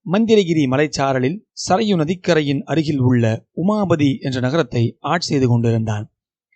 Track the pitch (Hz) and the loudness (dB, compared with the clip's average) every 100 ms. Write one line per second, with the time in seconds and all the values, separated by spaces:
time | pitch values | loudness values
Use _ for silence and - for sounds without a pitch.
0 | - 185 226 220 180 160 135 131 151 147 | -4 -2 4 4 4 0 2 2 0 0
1 | 139 131 127 190 - - - 185 220 185 | -2 0 0 -2 -10 -14 -2 0 2 0
2 | 151 180 - 160 147 143 - 143 151 143 | 0 -2 0 0 0 -2 -2 -2 0 0
3 | 123 123 113 113 - - 175 214 196 165 | 2 4 2 -2 -6 -4 -2 0 0 2
4 | 143 123 139 127 127 160 135 120 117 - | 2 0 -4 -4 -2 -2 -2 0 -2 -2
5 | 143 170 - 143 127 120 117 113 110 107 | -4 -4 -2 0 2 2 0 0 -2 -6
6 | 107 _ _ _ _ | -10 _ _ _ _